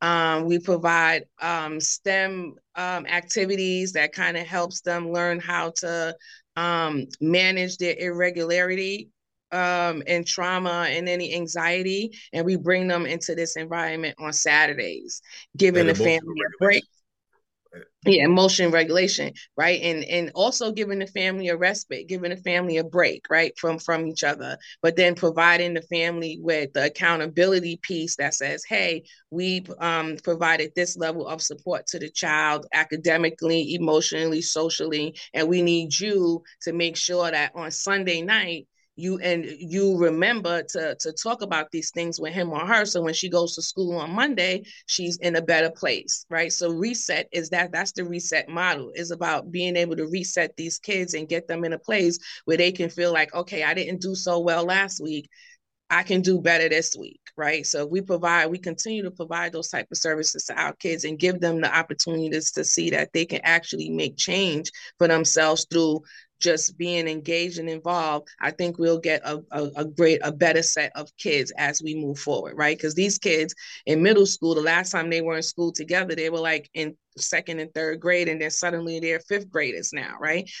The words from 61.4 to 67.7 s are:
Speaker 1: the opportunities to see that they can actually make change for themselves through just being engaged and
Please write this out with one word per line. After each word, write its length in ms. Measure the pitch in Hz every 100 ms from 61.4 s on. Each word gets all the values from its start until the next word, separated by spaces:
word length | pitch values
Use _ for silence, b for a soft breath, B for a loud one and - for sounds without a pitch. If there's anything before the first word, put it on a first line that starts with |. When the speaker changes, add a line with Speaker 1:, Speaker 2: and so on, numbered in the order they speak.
| 170 165
Speaker 1:
the 100 | 147
opportunities 800 | 165 165 160 170 165 160 156 160
to 120 | -
see 240 | - - 170
that 200 | 151 147
they 140 | 165 165
can 160 | 160
actually 460 | 160 170 - 160 156
make 260 | 160 151 143
change 540 | - 185 190 151 180 B B -
for 100 | 170
themselves 600 | 165 160 160 156 160 -
through 300 | 170 160 156 B B B _
just 380 | 175 160 - 170
being 320 | 175 175 160
engaged 500 | 156 147 170 175 170
and 120 | 165